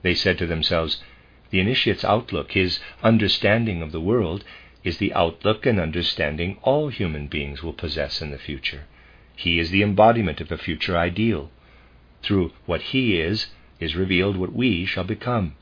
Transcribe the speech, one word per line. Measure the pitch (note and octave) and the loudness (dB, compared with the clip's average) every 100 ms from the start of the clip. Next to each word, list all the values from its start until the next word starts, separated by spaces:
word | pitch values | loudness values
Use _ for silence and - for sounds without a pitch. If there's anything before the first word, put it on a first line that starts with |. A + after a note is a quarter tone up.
They | F#2 | 2
said | E2+ G2 F2 | 2 2 2
to | E2+ | 0
themselves, | D#2+ D#2+ E2+ D#2+ - - - - - - | -2 0 0 0 -6 -10 -20 -20 -20 -2
"The | F#2+ | 0
initiate's | G2 B2+ - F#2+ - | 2 2 0 0 2
outlook, | G#2+ - F2 C#2 | 0 0 -6 -2
his | G2 F#2 - - - | 0 2 -2 -10 0
understanding | A2+ A2+ G2+ - G2+ A2 A2+ E2+ | 4 4 4 2 4 4 2 -2
of | D#2+ | -6
the | D#2+ | -4
world, | E2+ A#2+ F2+ F#2+ - - - _ | 0 2 0 -4 -10 -20 -20 _
is | - E2 | -6 -2
the | G2 | 0
outlook | - E2+ - G#2 G#2+ C3+ | 2 0 2 0 2 2
and | G#2 | 2
understanding | D#2+ E2+ E2+ - D2+ D2+ F2 G2 | 0 -2 -4 -2 -2 -2 -4 -2
all | - C#3+ D3+ | 0 2 0
human | A2 F2+ D2+ C#2+ | -2 -4 -4 -6
beings | D2+ C#2+ C#2+ | -6 -6 -6
will | E2 | -10
possess | C#2+ D#2+ D#2 C#2+ - | -6 -6 -4 -4 -6
in | D#2 | -8
the | C#2 | -10
future. | - C#2 - C#2+ D2+ - - - - - | -10 -6 -6 -8 -16 -20 -20 -20 -20 -6
He | F2 E2+ | 0 0
is | E2 | 2
the | G2 | 2
embodiment | G#2 G2 A2 A#2 G2 D#2 | 2 6 6 6 0 -2
of | D#2 | -6
a | E2 | -6
future | - D#2+ - F2 | -6 -6 -2 0
ideal. | E2+ F2+ A2+ F2+ C#2 - - - - - - - | 0 2 0 0 -6 -18 -20 -20 -20 -20 -20 -12
Through | - G2+ E2 - - | 0 0 0 -4 -4
what | E2 - | -4 0
he | C3+ B2 F2+ | 0 2 2
is, | D#2+ A2 - - - _ | 0 -2 -6 -12 -20 _
is | D#2+ D#2+ | -6 -2
revealed | F#2 F2+ G2 F#2+ | 2 2 2 0
what | F#2 | -4
we | A2+ B2 F2 F#2 | 0 0 0 -2
shall | - | -4
become." | F#2 G#2 - A#2+ F2 C#2 | -4 -6 -2 -2 -2 -6